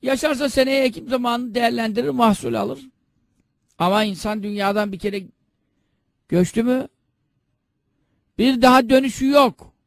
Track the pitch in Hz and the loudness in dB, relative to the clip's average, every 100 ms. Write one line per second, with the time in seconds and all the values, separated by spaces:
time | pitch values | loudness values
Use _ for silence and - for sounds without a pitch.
0 | 254 269 311 277 285 247 262 269 262 - | -2 -2 -2 -2 -2 0 0 2 0 -4
1 | - 254 247 240 247 214 233 240 226 208 | -6 -4 -2 -4 -4 -2 0 0 -4 -2
2 | 262 262 226 202 123 113 - - - _ | -2 2 2 2 -2 -4 -4 -8 -16 _
3 | _ _ _ _ _ _ _ _ 170 202 | _ _ _ _ _ _ _ _ 0 0
4 | 214 185 220 214 202 208 196 202 208 190 | -2 -4 -6 -6 -6 -4 -2 -2 -2 -4
5 | 202 196 185 _ _ _ _ _ _ _ | -6 -6 -12 _ _ _ _ _ _ _
6 | _ _ _ 170 180 - 233 254 285 _ | _ _ _ 0 0 0 -2 -2 -4 _
7 | _ _ _ _ _ _ _ _ _ _ | _ _ _ _ _ _ _ _ _ _
8 | _ _ _ - 240 254 254 254 233 262 | _ _ _ -2 0 4 6 6 6 2
9 | 269 - 262 285 269 - - _ | 2 -2 2 4 4 0 -20 _